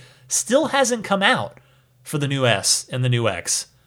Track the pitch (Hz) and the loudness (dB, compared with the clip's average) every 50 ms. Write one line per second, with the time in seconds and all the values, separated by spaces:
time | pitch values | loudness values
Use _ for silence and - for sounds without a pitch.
0 | - - - _ _ - - - - - 240 294 311 - - 277 262 226 247 220 | -18 -20 -20 _ _ -6 -4 -4 -2 2 2 2 2 2 2 2 2 2 0 -4
1 | 185 - 196 190 196 226 254 147 104 - - - _ _ _ _ _ _ _ _ | -2 -2 -2 2 2 2 2 2 -2 -8 -10 -18 _ _ _ _ _ _ _ _
2 | - - - 147 143 131 139 139 131 120 107 95 92 - - - - - - 127 | -14 -6 -4 -2 -2 -2 0 2 4 4 2 2 2 0 -2 -2 -4 -6 -4 -2
3 | 127 123 123 120 117 104 92 87 - - - - - _ _ _ _ | 0 0 2 2 2 0 -2 -2 -4 -4 -4 -4 -6 _ _ _ _